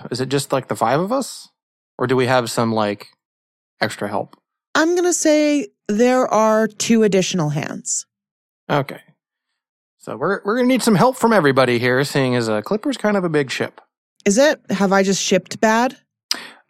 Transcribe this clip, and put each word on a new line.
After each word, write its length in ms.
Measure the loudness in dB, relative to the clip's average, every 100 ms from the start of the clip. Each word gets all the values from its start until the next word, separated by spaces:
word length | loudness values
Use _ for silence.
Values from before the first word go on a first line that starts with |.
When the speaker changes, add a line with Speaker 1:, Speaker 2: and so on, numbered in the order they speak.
| -10
Speaker 1:
Is 100 | -6
it 80 | -2
just, 240 | -2 -2
like, 160 | -4 -4
the 80 | -2
five 240 | 0 0
of 120 | 0
us? 360 | -4 -4 -12 -20 _ _ _ _ -6
Or 100 | 0
do 100 | 0
we 100 | 2
have 240 | 2 0
some, 220 | -2 0
like, 360 | 0 -2 -4 -12 _ _ _ _ _ _ _
extra 280 | -6 -4 -6
help? 280 | -6 -8 -14 _ _ _
Speaker 2:
I'm 200 | -2 0
gonna 200 | 0 0
say 540 | 0 2 2 2 0 -4 _ -6
there 380 | 0 2 2 0
are 360 | 2 2 2 0
two 340 | -4 0 2
additional 480 | 4 2 0 -2 -2
hands. 560 | -4 -6 -10 -8 -8 -8 _ _ _ _ _ -4
Speaker 1:
Okay. 320 | -2 -2 -10 -18 _ _ _ _ _ _ _ _ _
So 180 | -14 -6
we're, 240 | -4 -2
we're 120 | -2 0
gonna 120 | 2
need 140 | 2
some 120 | 2
help 220 | 4 2 2
from 160 | 2
everybody 460 | 4 4 4 2 2
here, 260 | 2 0
seeing 320 | 0 0 0 0
as, 120 | 0
uh, 100 | -4
Clipper's 360 | -4 -4 -4 -4
kind 180 | -2 0
of 80 |
a 40 | 0
big 200 | -2 -2
ship. 300 | -4 -6 -8 _ _ _ _ 0
Speaker 2:
Is 100 | 2
it? 240 | 2 0 -4
Have 240 | -2 2
I 100 | 2
just 200 | 2 0
shipped 380 | 0 -2 -2 -2
bad? 360 | 0 2 0 -4 _ _ _ -10 -10 -20 _